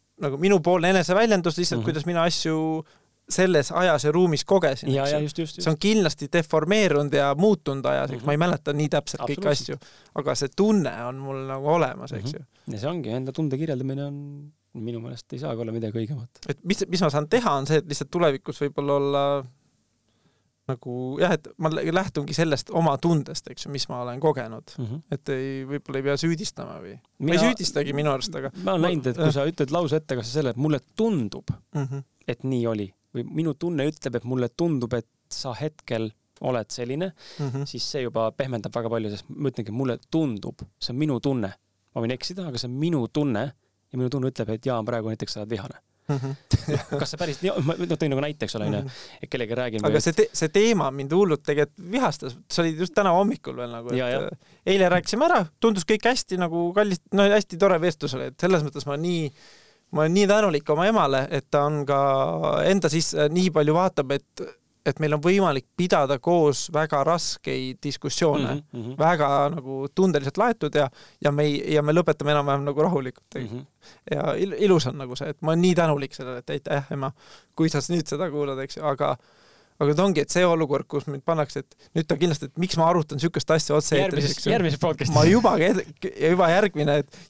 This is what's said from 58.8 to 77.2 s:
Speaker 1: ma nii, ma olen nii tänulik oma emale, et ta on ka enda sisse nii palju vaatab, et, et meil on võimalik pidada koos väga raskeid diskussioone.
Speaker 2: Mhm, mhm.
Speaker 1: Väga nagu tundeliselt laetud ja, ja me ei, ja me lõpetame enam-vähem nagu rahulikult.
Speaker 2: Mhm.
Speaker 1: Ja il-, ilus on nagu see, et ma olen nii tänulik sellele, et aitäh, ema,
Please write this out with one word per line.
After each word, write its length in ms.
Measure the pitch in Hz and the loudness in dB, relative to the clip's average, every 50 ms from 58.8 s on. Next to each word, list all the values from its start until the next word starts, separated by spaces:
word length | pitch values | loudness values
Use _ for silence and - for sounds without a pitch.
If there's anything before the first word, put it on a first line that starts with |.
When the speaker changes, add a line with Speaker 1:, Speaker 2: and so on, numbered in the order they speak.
| - | -6
Speaker 1:
ma 80 | 147 143 | -6 -4
nii, 360 | 147 160 180 180 165 160 139 - - - - - - _ _ _ _ _ _ - | -2 -2 -2 -2 -2 -2 -4 -8 -12 -20 -20 -20 -20 _ _ _ _ _ _ 0
ma 100 | 143 156 | 0 2
olen 120 | 160 175 | 4 4
nii 120 | 196 208 190 | 4 4 6
tänulik 420 | 202 214 214 196 160 139 - - | 4 4 4 4 2 0 0 0
oma 160 | 151 151 175 | 0 2 4
emale, 400 | 208 226 214 165 139 135 135 135 - | 4 4 4 4 4 2 0 0 0
et 200 | 170 139 - _ | -4 -4 -4 _
ta 140 | - 147 143 | 0 2 2
on 200 | 147 151 147 139 | 2 2 0 0
ka 760 | 131 139 139 139 139 135 135 135 151 - 160 160 156 - - 147 | 2 2 2 4 4 4 2 2 0 0 0 0 0 2 2 2
enda 220 | 165 196 202 - 160 | 2 2 2 2 2
sisse 400 | 143 165 160 - 160 156 147 147 | 0 0 0 0 0 2 2 2
nii 220 | 156 180 185 185 | 2 2 2 2
palju 240 | 156 156 147 147 151 | 2 2 4 4 4
vaatab, 380 | 170 185 185 180 - 139 131 139 | 4 2 2 0 -2 -2 -2 -2
et, 340 | 139 - _ _ - - - - _ _ _ _ _ _ | -4 -4 _ _ -14 -14 -14 -14 _ _ _ _ _ _
et 140 | - 135 - | -4 -2 0
meil 140 | 156 151 151 | 0 0 0
on 60 | 147 | 2
võimalik 440 | 143 175 190 202 196 170 143 135 - _ _ | 2 4 4 4 4 2 2 0 -4 _ _
pidada 440 | - - - - 165 143 135 143 127 | -2 0 2 4 2 4 2 0 0
koos 480 | - 170 175 175 156 147 135 - - - 170 | 2 2 4 6 4 4 2 0 -4 -2 -2
väga 280 | 151 156 151 - 143 139 | -2 0 0 0 0 2
raskeid 760 | 156 170 170 - - - - - - 135 131 131 131 127 - - | 2 2 0 0 -4 -6 -6 -6 -6 -6 -4 -6 -6 -10 -8 -8
diskussioone. 680 | 147 131 - - 143 - - 175 160 143 143 135 131 135 | -8 -8 -6 -6 -6 -2 2 2 2 2 2 0 -2 -4
Speaker 2:
Mhm, 260 | 147 147 _ - 123 | -6 -8 _ -12 -10
mhm. 120 | 110 117 131 | -10 -8 -2
Speaker 1:
Väga 540 | 135 151 160 175 156 147 139 139 143 143 143 | 2 4 4 4 4 2 2 4 2 2 2
nagu 380 | 135 131 127 131 135 135 135 143 - | 0 -4 -8 -8 -8 -6 -8 -4 0
tundeliselt 420 | - 190 185 160 147 135 139 - 185 | 2 2 4 4 2 0 0 0 2
laetud 360 | 214 247 226 - - 151 - | 2 2 2 0 -4 -2 2
ja, 140 | 151 143 131 - - - - _ _ | 2 2 2 -2 -10 -20 -20 _ _
ja 120 | - 147 143 | -2 0 2
me 100 | 147 151 | 2 2
ei, 320 | 151 143 143 - - 151 | 2 0 -2 -2 2 2
ja 80 | 151 147 | 2 4
me 100 | 147 156 | 4 4
lõpetame 380 | 175 165 165 151 - 143 143 | 4 4 2 0 0 0 0
enam-vähem 320 | 151 147 143 143 139 139 139 | 2 2 2 2 0 0 0
nagu 180 | 147 143 143 156 | -2 0 0 2
rahulikult. 520 | 180 175 147 131 127 - - _ _ - | 2 2 0 -2 -4 -10 -14 _ _ -10
Speaker 2:
Mhm. 300 | 139 123 107 113 123 139 - _ _ _ - - _ _ - | -10 -8 -8 -10 -12 -12 -14 _ _ _ -20 -20 _ _ -6
Speaker 1:
Ja 240 | - 143 - 143 147 | -4 -2 -2 -2 -2
il-, 180 | - 180 196 160 - | -2 -2 -4 -2 0
ilus 280 | 202 202 185 160 - | 4 4 4 4 4
on 120 | 127 113 147 | 0 -4 -6
nagu 180 | 135 123 123 | -10 -10 -10
see, 120 | - 139 143 | -8 -8 -8
et 140 | 147 - - | -8 -4 -2
ma 80 | 156 160 | 0 2
olen 100 | 170 175 | 4 4
nii 120 | 185 175 | 4 4
tänulik 400 | 170 170 160 147 143 139 135 - | 4 4 2 2 0 -2 -8 -10
sellele, 240 | - 135 127 127 123 | -12 -10 -10 -10 -10
et 120 | - - | -8 -8
aitäh, 360 | 147 147 - - 151 143 135 - - | -8 -8 -4 -4 -4 -4 -2 -4 -6
ema, 180 | 139 135 135 131 - | -4 -4 -6 -8 -10